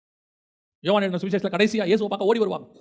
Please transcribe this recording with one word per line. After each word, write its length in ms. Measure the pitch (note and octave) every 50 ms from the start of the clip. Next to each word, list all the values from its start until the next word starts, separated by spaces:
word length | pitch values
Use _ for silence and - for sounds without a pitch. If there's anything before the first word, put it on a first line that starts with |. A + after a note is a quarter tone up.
| _ _ _ _ _ _ _ _ _ _ _ _ _ _ _ _ -
யோவான் 180 | D#3+ G3+ G#3 G3
எழுதின 180 | F#3+ F3+ F3
சுவிசேஷத்துல 300 | - G3 F#3+ G3 - F#3+ F#3
கடைசியா 320 | F3 G#3+ A3 A3 A3 G3+
இயேசுவை 240 | E3+ G3+ A3 G#3 G3+
பார்க்க 220 | G3+ G3 G3+ F#3+
ஓடி 80 | A#3 A#3
வருவாங்க. 300 | G#3+ F#3+ F3+ D#3 B2 - - -